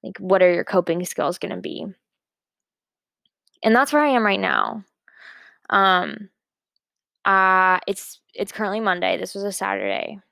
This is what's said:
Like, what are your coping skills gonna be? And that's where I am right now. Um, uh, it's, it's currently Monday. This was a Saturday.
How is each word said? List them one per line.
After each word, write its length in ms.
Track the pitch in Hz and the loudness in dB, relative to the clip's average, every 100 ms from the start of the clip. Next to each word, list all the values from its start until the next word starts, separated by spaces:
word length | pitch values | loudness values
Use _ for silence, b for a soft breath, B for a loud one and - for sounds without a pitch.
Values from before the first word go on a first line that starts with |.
Like, 160 | 214 190 | -14 -12
what 240 | 190 190 | 0 4
are 100 | 180 | 6
your 120 | 175 | 4
coping 400 | - 190 175 170 | 0 0 0 -2
skills 340 | 180 - - 180 | -4 -4 -4 -4
gonna 220 | - 185 | -8 -8
be? 260 | - - - 190 _ _ _ _ _ _ _ _ _ _ _ _ _ _ _ _ | -10 -10 -12 -14 _ _ _ _ _ _ _ _ _ _ _ _ _ _ _ _
And 120 | - | 2
that's 180 | 233 277 | 4 4
where 100 | 294 | 2
I 80 | 294 | 4
am 140 | 254 | 2
right 160 | 214 196 | 2 0
now. 440 | 190 60 53 220 196 _ _ B B B B B _ | 0 0 -2 -4 -14 _ _ B B B B B _
Um, 600 | 196 190 185 175 - 202 _ _ _ _ _ _ _ _ _ | 2 4 4 0 -8 -14 _ _ _ _ _ _ _ _ _
uh, 560 | - 196 190 185 185 185 - | 0 4 4 4 4 2 0
it's, 340 | 196 - - _ | -8 -8 -20 _
it's 200 | - 202 | -10 -8
currently 280 | - 208 202 | -4 -4 -2
Monday. 360 | 190 175 - - | -2 0 0 -2
This 180 | 190 | -4
was 100 | 196 | -6
a 80 | 202 | -8
Saturday. 680 | 185 196 98 98 98 50 202 _ | -4 -4 -4 -4 -4 -6 -10 _